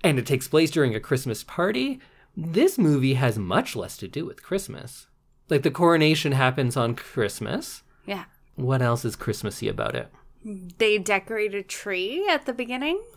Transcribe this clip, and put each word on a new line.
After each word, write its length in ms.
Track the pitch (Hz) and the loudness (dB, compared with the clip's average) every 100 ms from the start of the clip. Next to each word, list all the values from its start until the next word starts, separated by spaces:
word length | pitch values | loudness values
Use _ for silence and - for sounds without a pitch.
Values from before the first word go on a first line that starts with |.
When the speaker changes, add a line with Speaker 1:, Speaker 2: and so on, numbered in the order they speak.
Speaker 1:
and 160 | 185 135 | 0 2
it 60 | 120 | 0
takes 200 | 131 - | -2 2
place 220 | 151 160 | 2 2
during 240 | 160 127 | 4 2
a 60 | 110 | 0
Christmas 440 | - 127 131 107 | -2 -2 -2 -6
party. 560 | - - 180 254 269 262 - _ _ - | -6 -2 0 0 -2 -4 -10 _ _ -10
This 400 | 165 165 359 320 | -2 4 4 4
movie 380 | 165 143 135 127 | 4 6 4 4
has 240 | 127 110 | 2 2
much 360 | 92 123 262 113 | 0 0 0 -4
less 220 | 87 - | -8 -10
to 100 | 101 | -10
do 160 | 143 | -8
with 200 | 170 - | -8 -10
Christmas. 640 | - 190 - - - - - _ _ _ - | -6 -4 -4 -12 -14 -18 -20 _ _ _ -2
Like, 140 | 147 | 2
the 80 | 160 | 2
coronation 600 | 160 175 165 156 156 151 | 4 4 6 6 4 2
happens 440 | 135 131 135 123 131 | 2 2 2 0 2
on 160 | 117 120 | 0 -2
Christmas. 840 | - - 104 - 104 240 - - _ _ - | -6 -2 -2 -2 -6 -6 -6 -14 _ _ -10
Speaker 2:
Yeah. 200 | 196 - _ _ - | -10 -10 _ _ -6
Speaker 1:
What 280 | 127 131 | 0 2
else 200 | 123 120 | 2 0
is 120 | 120 - | -2 -6
Christmassy 520 | - 107 104 - 107 | -6 -4 -6 -4 -4
about 280 | 104 55 60 | -2 -4 -4
it? 160 | - - - - | -8 -14 -20 -18
Speaker 2:
They 560 | 220 190 180 - 220 208 | -14 -14 -10 -2 2 2
decorate 560 | 190 196 190 226 214 202 | 0 -2 -2 -4 -4 -4
a 80 | |
tree 640 | 190 - 202 185 190 302 403 | -8 -10 -6 -4 -4 -2 0
at 160 | 311 - | 0 -2
the 80 | |
beginning. 480 | 247 233 254 294 381 466 | -6 -6 -4 -4 -4 -6